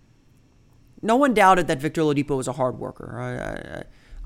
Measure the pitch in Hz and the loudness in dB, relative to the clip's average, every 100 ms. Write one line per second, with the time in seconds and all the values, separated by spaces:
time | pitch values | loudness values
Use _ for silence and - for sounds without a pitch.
0 | _ _ _ _ _ _ _ _ _ - | _ _ _ _ _ _ _ _ _ -8
1 | 202 240 285 214 190 190 170 151 156 165 | 0 2 4 6 6 6 4 -2 -2 0
2 | 156 143 143 135 131 123 127 123 110 - | 0 0 0 -2 -4 -2 -4 -4 -10 -12
3 | - 117 123 123 50 50 - - - - | -14 -10 -10 -8 -8 -8 -12 -14 -16 -20
4 | _ - | _ -10